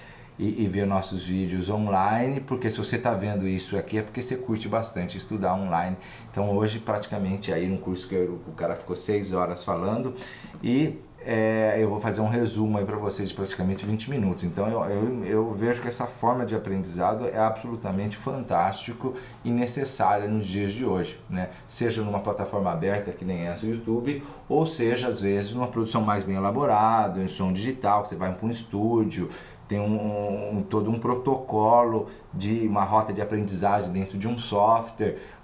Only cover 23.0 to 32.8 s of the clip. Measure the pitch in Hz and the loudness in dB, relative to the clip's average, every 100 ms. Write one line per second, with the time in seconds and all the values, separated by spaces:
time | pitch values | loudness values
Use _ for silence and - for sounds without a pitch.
23 | 101 - 92 90 87 87 110 117 113 113 | -2 -6 -4 -4 -4 -4 -2 -2 0 0
24 | 127 143 - - - 147 160 - 113 123 | 0 -4 -6 -16 0 2 2 2 2 2
25 | 127 101 98 101 101 120 127 113 107 117 | 0 0 2 2 0 -2 -2 0 0 2
26 | 107 104 95 95 98 120 143 107 110 113 | 2 2 0 0 0 2 4 6 6 4
27 | 104 90 95 - 92 92 117 131 101 104 | 2 0 -4 0 0 0 0 0 2 2
28 | 104 92 92 90 110 117 - 101 110 117 | 2 -2 -4 -2 -2 -4 -4 0 2 4
29 | 110 - 82 - - - - 101 104 107 | 2 0 -4 -6 -16 -20 -4 -2 0 0
30 | 107 104 101 101 104 104 - 107 104 117 | 0 -2 -2 -2 -2 -4 0 0 2 0
31 | 127 123 139 131 - 107 110 120 120 110 | 0 0 2 0 0 2 6 8 6 2
32 | 104 - - 92 101 113 110 101 | -2 -8 -12 -6 0 0 2 2